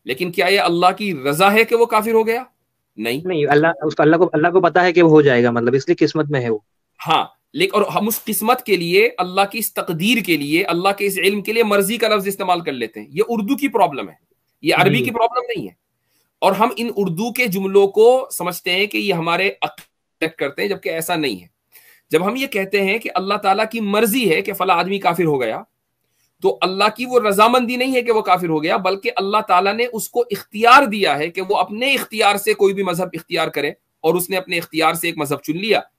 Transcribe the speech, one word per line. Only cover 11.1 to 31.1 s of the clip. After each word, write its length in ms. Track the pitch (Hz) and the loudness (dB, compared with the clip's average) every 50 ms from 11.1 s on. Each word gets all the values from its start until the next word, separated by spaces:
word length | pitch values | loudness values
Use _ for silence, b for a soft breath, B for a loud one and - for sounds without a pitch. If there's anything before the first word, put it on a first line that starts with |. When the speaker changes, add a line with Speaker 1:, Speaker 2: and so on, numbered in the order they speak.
| 185 180 | -2 0
Speaker 1:
इल्म 220 | 165 196 208 208 | 0 0 0 0
के 120 | 190 214 220 | -4 -2 0
लिए 100 | 226 233 | 0 2
मर्जी 360 | 208 202 202 196 185 233 233 | 2 2 0 0 0 -2 -2
का 100 | 226 214 | 0 0
लफ्ज 200 | 214 208 185 202 | 0 0 -2 -4
इस्तेमाल 320 | 196 - 196 185 180 170 | -6 -4 -2 -2 -2 -2
कर 120 | 170 156 139 | -2 -6 -6
लेते 280 | 123 117 110 - 107 | -6 -6 -8 -8 -12
हैं। 80 | 107 143 | -16 -6
ये 100 | 139 165 | -4 -2
उर्दू 360 | 220 - 233 226 208 208 277 | -2 -2 -2 -4 -2 -2 -2
की 120 | 220 285 277 | -2 -2 -2
problem 400 | - 226 185 165 143 123 104 87 | 0 2 2 2 0 -4 -10 -12
है, 100 | - _ _ _ _ _ _ _ _ _ - | -14 _ _ _ _ _ _ _ _ _ -2
ये 80 | 156 160 | 0 2
अरबी 260 | 147 180 190 - - | 2 2 2 2 0
Speaker 2:
जी। 60 | 123 | -2
Speaker 1:
की 60 | 247 | -4
प्रॉब्लम 320 | 220 233 226 233 233 247 240 | -2 -2 -2 0 -2 -4 -6
नहीं 260 | 240 233 175 120 90 | -6 -8 -8 -10 -12
है। 80 | - _ _ _ _ _ _ _ _ _ _ _ _ _ - | -14 _ _ _ _ _ _ _ _ _ _ _ _ _ 0
और 100 | 185 202 | 0 2
हम 220 | 185 226 254 - 220 | 2 0 0 0 -4
इन 100 | 233 240 | -6 -6
उर्दू 420 | - 202 202 185 160 160 220 247 | -4 -4 -4 -2 -2 -4 -6 -4
के 160 | - - 247 | -2 -2 -2
जुमलों 420 | 226 175 196 190 190 190 202 196 196 | -2 -2 -4 -4 2 4 4 4 4
को 400 | 196 208 220 240 254 262 254 - - | 4 4 6 6 6 4 2 -4 -8
समझते 380 | - 180 180 180 - - 180 | -8 -6 -6 -8 -6 -4 -2
हैं 180 | 180 185 202 208 | 0 0 0 -2
कि 100 | 214 214 | -2 -4
ये 140 | 208 202 180 | -2 -2 -2
हमारे 380 | 170 165 170 170 175 190 196 | -2 0 0 0 0 0 -2
अक-, 800 | 196 - - 151 - - - _ _ _ _ _ _ _ 160 165 - - | -2 -4 -6 -8 -8 -12 -20 _ _ _ _ _ _ _ -6 -6 -4 -4
करते 240 | 151 139 - - 190 | -6 -6 -4 -4 -4
हैं, 60 | 202 | -4
जबकि 220 | 190 175 - 190 | -4 -4 -4 -6
ऐसा 260 | 165 165 160 - 175 | -6 -4 -4 -4 -4
नहीं 200 | 160 151 131 104 | -2 -2 -4 -4
है। 180 | 90 87 82 _ _ _ b b b b b b b b _ - | -6 -10 -18 _ _ _ b b b b b b b b _ -2
जब 100 | 160 180 | 0 0
हम 140 | - 240 | 0 -2
ये 100 | 269 269 | -2 -4
कहते 340 | 269 - 196 190 190 202 202 | -4 -4 -4 -4 -2 -2 0
हैं 200 | 196 190 202 226 | 0 0 -2 -2
कि 80 | 220 - | -4 -6
अल्लाह 300 | - 180 185 196 202 208 | -4 -4 -2 -2 -4 -2
ताला 260 | 208 196 196 208 220 | 0 0 2 2 0
की 160 | 220 226 233 | -2 -4 -4
मर्जी 480 | 214 196 202 214 226 214 208 262 240 185 | -4 -2 0 2 2 2 0 0 0 2
है 140 | 156 185 196 | 2 0 0
कि 100 | 208 196 | -4 -4
फला 220 | - 185 190 180 | -2 0 2 2
आदमी 240 | 170 180 185 202 196 | 2 2 0 -2 -2
काफिर 280 | 196 180 170 175 175 | 0 0 0 2 0
हो 120 | 160 147 131 | 0 0 0
गया, 280 | 120 110 113 160 214 - _ _ _ _ _ _ _ _ _ _ _ _ _ _ 175 | -2 -2 -4 -6 -10 -14 _ _ _ _ _ _ _ _ _ _ _ _ _ _ -2
तो 60 | 190 | -2
अल्लाह 400 | 196 - 175 185 190 196 208 220 | 0 0 -2 -2 0 0 0 0
की 180 | 214 - 247 | 0 -2 -6
वो 120 | 247 247 240 | 0 0 2
रजामंदी 580 | 214 214 196 190 214 240 247 254 247 220 254 | 2 2 4 4 4 4 4 2 2 0 -2
नहीं 160 | 247 254 269 262 | -2 -2 0 0
है 100 | 247 240 | 0 0
कि 100 | 233 226 | 0 0
वो 100 | 214 196 | 0 2
काफिर 280 | 196 180 175 175 170 | 2 0 0 2 0
हो 100 | 160 151 | -2 -2
गया, 180 | 151 170 214 226 | 0 0 -2 0
बल्कि 300 | 185 190 190 196 - 233 | 0 -2 -4 -4 -4 -6
अल्लाह 320 | - - 196 196 208 214 | -6 -4 -4 -2 -2 -2
ताला 320 | 214 - 185 180 190 196 214 | 0 2 2 2 2 2 0
ने 140 | 226 240 | -2 -4
उसको 380 | 247 240 214 - - - 247 233 - 202 | -4 -4 -8 -10 -6 -4 -4 -4 -2 -6
इख्तियार 540 | - - - - 208 220 233 254 285 285 | -10 -10 -12 -6 0 4 6 8 8 6
दिया 280 | 220 202 208 190 160 | 4 0 0 0 0